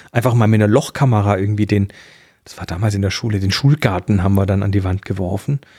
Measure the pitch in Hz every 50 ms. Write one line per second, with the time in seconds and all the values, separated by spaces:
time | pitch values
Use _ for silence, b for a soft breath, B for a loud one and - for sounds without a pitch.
0 | B B B 123 117 127 117 120 110 107 110 107 107 104 107 139 - - - -
1 | 143 131 113 104 101 101 101 92 98 104 107 104 107 101 104 101 98 101 B B
2 | B B B B B B B B B - - - - - - 87 110 107 98 98
3 | 101 95 - - - 117 104 98 95 95 - - - 139 151 151 - 117 92 90
4 | - - 107 92 87 98 98 95 98 95 98 101 98 98 98 101 92 95 92 95
5 | - - 98 95 95 87 98 98 - - 143 139 b b b